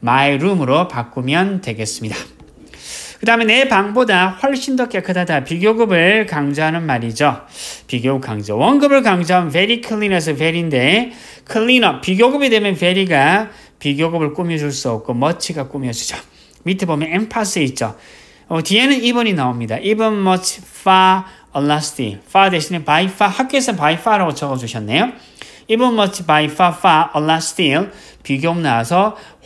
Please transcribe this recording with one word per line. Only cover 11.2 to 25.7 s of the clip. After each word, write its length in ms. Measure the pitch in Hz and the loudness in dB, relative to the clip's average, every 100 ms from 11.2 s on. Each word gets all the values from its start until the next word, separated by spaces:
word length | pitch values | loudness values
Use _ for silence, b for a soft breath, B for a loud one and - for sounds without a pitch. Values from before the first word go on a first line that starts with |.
| B B - | B B -6
cleaner, 520 | - 226 254 202 131 | -2 2 4 2 0
비교급이 480 | - 190 247 285 277 | -2 2 2 2 0
되면 260 | 220 202 185 | 2 0 0
very가 760 | 175 185 185 147 143 196 214 B B _ | 0 0 0 2 4 2 -2 B B _
비교급을 540 | 147 143 165 170 151 | -6 -2 -2 0 -2
꾸며줄 400 | 147 175 160 147 | -4 -4 -4 -4
수 180 | 131 131 | -4 -4
없고 220 | 113 - | -4 -4
much가 560 | 120 143 175 - 160 131 | -2 0 -2 -6 -8 -8
꾸며주죠. 480 | 143 127 117 - - - b b b | -6 -6 -6 -8 -10 -16 b b b
밑에 220 | - 190 185 | -6 -4 -2
보면 220 | 151 156 | -2 -2
emphasis 520 | 175 220 233 208 180 139 | -2 -2 -4 -4 -2 -2
있죠. 240 | - 113 - B B B B _ | -2 -8 -8 B B B B _
어, 120 | 165 | -4
뒤에는 400 | 160 202 262 269 233 | 0 2 4 2 0
even 280 | 240 226 180 | 0 0 0
나옵니다. 400 | 127 120 113 110 | -2 -2 -4 -4
Even 420 | 190 214 220 208 | -2 0 0 0
much 400 | 190 185 - - | 0 0 -2 -10
far 600 | - - 190 190 185 190 190 B B 139 | -18 -4 2 4 6 2 -2 B B -4
a 80 | |
lot 140 | 143 147 | 0 0
still. 380 | 147 - 117 98 - | -2 -6 -8 -8 -2
far 240 | 196 196 | 2 4
대신에 320 | 175 151 175 | 2 -4 -6
by 220 | 147 151 185 | 0 0 0
far, 280 | 190 202 | 0 0
학교에서는 440 | 190 262 277 262 190 | 0 -2 0 -2 0
by 160 | 151 | 0
far라고 400 | 165 - 214 175 | 0 0 0 0
적어주셨네요. 800 | 143 143 131 117 113 104 135 247 - B B B B | -2 -6 -6 -6 -8 -2 -2 -2 -6 B B B B
Even 240 | - | -2